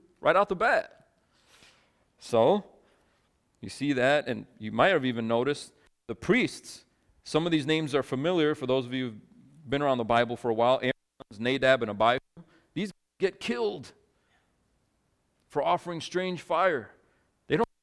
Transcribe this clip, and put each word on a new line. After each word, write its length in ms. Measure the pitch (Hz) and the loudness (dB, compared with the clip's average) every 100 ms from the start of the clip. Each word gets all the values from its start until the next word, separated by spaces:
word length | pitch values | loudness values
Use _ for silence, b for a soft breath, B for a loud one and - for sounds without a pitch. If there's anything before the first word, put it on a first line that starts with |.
| _ _ | _ _
right 160 | 147 175 | 2 4
out 120 | 202 | 2
the 80 | 185 | 0
bat. 520 | 233 233 - - _ _ _ b b b b b b b b _ | 2 0 -2 -14 _ _ _ b b b b b b b b _
So, 460 | - 117 127 202 - _ _ _ _ _ _ _ _ _ | 0 4 4 2 -2 _ _ _ _ _ _ _ _ _
you 80 | 98 | -16
see 240 | - 143 | -6 -2
that, 340 | 127 127 147 131 | 2 4 2 0
and 180 | 107 - _ | -6 -8 _
you 140 | 107 | -6
might 180 | 110 180 | 2 4
have 140 | 170 | 4
even 240 | 127 117 113 | 0 -2 0
noticed 440 | 117 127 143 - b b _ - | 0 0 -4 -10 b b _ -12
the 80 | |
priests. 680 | - - 240 196 - - - _ _ _ _ | -8 0 0 0 -6 -18 -20 _ _ _ _
Some 200 | - 151 | -4 -2
of 80 | 170 | 0
these 140 | 160 139 | -2 0
names 280 | 156 151 | -2 0
are 80 | 139 | -2
familiar 520 | - 131 160 180 151 | -2 -4 -2 0 0
for 120 | 151 127 | -2 -2
those 200 | 131 120 | -2 -2
of 80 | |
you 120 | 131 127 | -6 -6
who've 140 | 107 - - - - 117 | -10 -20 -20 -20 -20 -6
been 140 | 139 | -2
around 160 | 143 127 | 0 0
the 60 | |
Bible 320 | 110 117 117 120 | 2 2 2 -2
for 120 | 120 | -2
a 40 | |
while. 240 | 113 123 131 | 2 2 2
Aaron, 140 | 127 - _ _ - 101 | 0 -4 _ _ -20 -6
Nadab, 440 | 120 135 131 131 | -2 2 4 4
and 80 | 110 | 0
Abihu. 300 | 104 113 131 - - - b b | 2 2 2 -4 -20 -20 b b
These 200 | 151 202 - _ _ | -8 -8 -10 _ _
get 220 | 185 - | -4 -4
killed 520 | - 240 214 180 120 - _ _ _ _ _ _ _ _ _ _ _ _ _ _ _ | -6 -4 -4 -6 -14 -20 _ _ _ _ _ _ _ _ _ _ _ _ _ _ _
for 160 | 147 | -2
offering 360 | 165 175 175 165 | 0 -2 -2 -10
strange 400 | - 180 185 175 | -6 -4 -4 -6
fire. 500 | - 165 185 139 - - _ _ _ _ - | -4 0 2 0 -6 -18 _ _ _ _ -2
They 80 | 156 | 0
don't 120 | 233 _ | -2 _